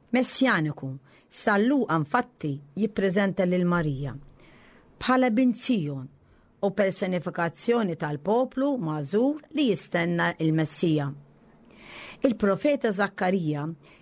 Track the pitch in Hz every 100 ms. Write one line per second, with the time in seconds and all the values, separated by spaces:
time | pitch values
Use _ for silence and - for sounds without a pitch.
0 | _ 240 247 - 262 196 156 143 135 135
1 | - - _ - - 202 226 285 226 160
2 | 143 247 - - 156 139 - - 214 -
3 | 196 180 196 185 180 180 175 175 156 135
4 | 139 135 - - - - - - _ -
5 | - 262 254 214 254 220 - 240 147 139
6 | 131 _ _ _ _ _ 202 190 190 180
7 | 185 180 180 - 170 - - 233 208 160
8 | 151 147 151 226 254 262 277 262 160 151
9 | 139 202 262 302 - 285 277 185 - 175
10 | 170 170 170 - 160 156 156 - 175 151
11 | 139 139 - _ _ - - - - -
12 | - - 277 208 202 196 294 285 233 190
13 | 202 - 185 190 160 147 151 165 - -